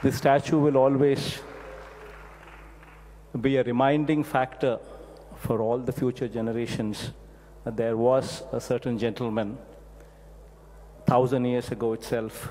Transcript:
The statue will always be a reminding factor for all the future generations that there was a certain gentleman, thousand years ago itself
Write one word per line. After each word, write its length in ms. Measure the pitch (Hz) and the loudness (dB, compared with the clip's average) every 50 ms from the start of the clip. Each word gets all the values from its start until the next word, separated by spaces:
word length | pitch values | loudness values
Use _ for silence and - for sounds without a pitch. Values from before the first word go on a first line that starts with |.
| - | 2
The 80 | 135 127 - | 2 0 2
statue 400 | - 143 135 143 - - 165 156 143 | 4 4 4 4 4 2 2 4 4
will 140 | 151 135 131 131 | 4 6 6 4
always 380 | 135 139 131 147 143 139 131 143 - - - - - - - - - - - - - - - - - - - - - - - - - - - - - - - - - - - - - - - - - - 120 113 | 6 4 4 4 4 2 0 -2 -6 -8 -8 -12 -14 -16 -16 -16 -16 -16 -16 -18 -18 -18 -18 -18 -18 -18 -18 -20 -20 -20 -20 -20 -20 -20 -20 -20 -20 -20 -20 -20 -20 -20 -20 -20 -20 -20 -20 -20 -10 -8 0 0
be 80 | 135 135 131 | 2 2 4
a 20 | |
reminding 600 | 120 117 120 123 131 139 147 151 151 143 156 151 147 | 2 2 2 4 4 4 4 4 4 2 2 2 0
factor 480 | - - 135 131 127 - - - 131 113 - - - - - - - - - - - - - - | 2 2 0 0 0 -2 0 0 0 0 -2 -6 -14 -16 -18 -18 -18 -18 -20 -20 -20 -18 -10 -2
for 120 | - 117 110 110 | -2 0 2 2
all 140 | 110 120 131 123 123 | 2 0 0 -2 -4
the 60 | 123 - | -4 -2
future 280 | 131 123 - - 131 117 104 | -2 -2 -2 -2 -6 -6 -4
generations 600 | 117 113 113 110 117 117 110 - - 113 107 107 - - - - - - - - - - - - - - | -4 -4 -2 -2 -2 -4 -4 -4 -4 -4 -4 -4 -6 -8 -10 -12 -14 -18 -20 -20 -20 -20 -20 -20 -12 -10
that 120 | 120 113 107 | -8 -4 -2
there 140 | 113 117 113 110 117 123 | -2 0 0 2 4 4
was 180 | 131 135 123 - - - - - - 120 | 4 4 2 -2 -8 -10 -8 -6 -6 -6
a 20 | |
certain 360 | - - 127 117 - 127 120 107 110 | -2 -2 -4 -2 -2 -4 -2 0 0
gentleman, 460 | 117 110 - 127 117 107 113 107 101 123 131 - - - - - - - - - - - - - - - - - - - - - - - - - - - - - - | -2 -2 -2 -4 -2 -2 -2 -2 -4 -6 -10 -14 -18 -20 -20 -20 -20 -20 -20 -20 -20 -20 -20 -20 -20 -20 -20 -20 -20 -20 -20 -20 -20 -20 -20 -20 -20 -20 -2 2 4
thousand 320 | 127 123 127 123 135 127 123 123 | 6 6 4 4 2 2 2 2
years 160 | 123 123 120 - 123 | 0 0 -2 -4 -4
ago 120 | 107 117 113 113 110 | -2 -2 -2 -2 -2
itself 360 | - - 127 117 110 110 - - - - | -4 -4 -2 -2 -2 -4 -8 -10 -12 -12